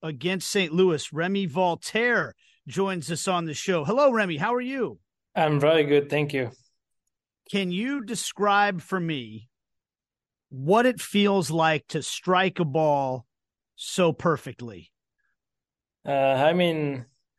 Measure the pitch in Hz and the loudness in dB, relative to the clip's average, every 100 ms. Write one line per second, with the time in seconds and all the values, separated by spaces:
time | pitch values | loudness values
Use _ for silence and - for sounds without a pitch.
0 | 160 131 170 185 - 202 170 170 185 147 | -12 -6 -4 -4 -2 -2 0 2 2 2
1 | - 147 175 196 185 185 180 165 - 220 | -4 -6 -2 -2 -2 0 -2 -2 -4 0
2 | 247 220 147 - _ _ 139 139 196 180 | 2 0 -2 -8 _ _ -8 -4 -2 -4
3 | 139 160 196 180 160 139 - 175 175 247 | -6 -4 -2 -2 -2 -4 -2 0 0 2
4 | 285 226 190 147 208 247 247 269 175 104 | 4 4 0 -2 -2 -2 -4 -4 -6 -6
5 | _ _ _ - 156 147 147 160 143 143 | _ _ _ 0 2 4 4 4 6 4
6 | 143 147 143 135 120 - _ _ _ _ | 4 -2 0 -2 -4 -8 _ _ _ _
7 | _ _ _ _ - 202 180 180 247 285 | _ _ _ _ -6 -4 -2 -2 -4 -4
8 | 208 214 - - 202 202 208 180 - 190 | -6 -8 -8 -2 2 4 2 0 -4 -4
9 | 165 143 113 107 117 _ _ _ _ _ | -4 -6 -8 -14 -18 _ _ _ _ _
10 | _ _ _ _ _ 131 143 220 254 - | _ _ _ _ _ -6 2 4 4 2
11 | - 208 202 196 139 160 160 151 - 156 | -2 2 2 2 0 0 2 0 -2 -8
12 | - - 180 185 190 - 156 156 156 143 | -6 -6 0 2 2 0 -2 0 2 0
13 | 135 127 - _ _ _ _ - - - | -2 -6 -10 _ _ _ _ -16 -8 0
14 | 170 - 175 147 135 - 120 92 - _ | 0 2 -2 -2 -6 -14 -16 -16 -20 _
15 | _ _ _ _ _ _ _ _ _ _ | _ _ _ _ _ _ _ _ _ _
16 | - 139 135 131 151 180 175 160 147 131 | -4 2 2 4 4 4 2 0 -4 -6
17 | - _ _ | -12 _ _